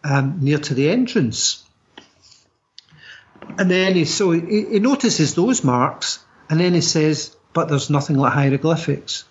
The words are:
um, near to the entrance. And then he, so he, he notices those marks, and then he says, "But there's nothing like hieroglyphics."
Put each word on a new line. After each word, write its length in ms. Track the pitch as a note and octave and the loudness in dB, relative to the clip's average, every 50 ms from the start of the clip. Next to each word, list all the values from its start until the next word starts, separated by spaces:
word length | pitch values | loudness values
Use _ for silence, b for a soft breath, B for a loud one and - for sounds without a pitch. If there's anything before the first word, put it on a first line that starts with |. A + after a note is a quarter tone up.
| - | -2
um, 360 | D3 C#3 C#3 C3+ C3+ E3+ F3+ | 0 0 0 0 0 -2 -2
near 180 | C3 C#3 D3+ D3 | 0 0 0 0
to 140 | - - C3+ | -2 -2 -2
the 160 | B2+ C#3 D#3 | 0 2 2
entrance. 720 | G3 B3+ B3+ A3+ - A3 C3+ A2+ G#2+ - - - - - _ _ _ _ _ _ _ - - _ _ _ _ - - _ _ _ _ _ _ _ _ - B B B B B B B B B B B - - - - | 2 0 0 0 0 0 0 0 -2 -2 -4 -4 -4 -6 _ _ _ _ _ _ _ -20 -20 _ _ _ _ -20 -20 _ _ _ _ _ _ _ _ -20 B B B B B B B B B B B -20 -20 -14 -4
And 140 | - G3 F3+ | -2 0 2
then 240 | F3+ F#3 F#3 F#3+ F#3 | 2 2 2 2 2
he, 100 | F3 D#3 | 2 0
so 260 | - - - G#3 F3+ | 0 0 0 2 2
he, 340 | E3 E3+ E3 F3 G#3+ G#3+ G#3+ - | 2 0 0 0 0 0 0 0
he 80 | A3+ G3+ | 0 2
notices 540 | G#3 C4 C#4 C#4 B3+ A3 - - D#3 C3+ - | 2 2 2 2 0 -2 0 0 0 0 2
those 300 | F3 F3+ A#3+ B3+ F#3 - | 0 0 0 0 0 0
marks, 560 | C3+ B2 B2 B2+ D3+ - - - - - - _ _ _ _ - - | 0 2 2 0 0 -2 -6 -8 -8 -8 -10 _ _ _ _ -6 -2
and 100 | D#3 D#3+ | 0 0
then 140 | F3+ F3+ F3 | 2 2 2
he 80 | E3+ | 2
says, 540 | D3 - - E3 D3+ D#3 D#3 D3+ - - - _ _ _ _ | 0 0 0 2 2 2 0 -2 -6 -14 -16 _ _ _ _
"But 160 | E3+ D#3+ E3 | -2 -2 0
there's 200 | D3+ C3+ - - | -2 -2 0 0
nothing 280 | D3 C#3 C#3 - D3+ | -2 -2 0 0 0
like 160 | C3+ C3+ B2 B2+ | 2 2 2 2
hieroglyphics." 920 | C#3+ C#3 C#3 C3+ C3+ D3 D#3+ E3 D3+ - - C#3 - - - - - - _ | 2 2 2 0 2 0 0 0 0 -2 -4 -6 -6 -6 -10 -12 -12 -12 _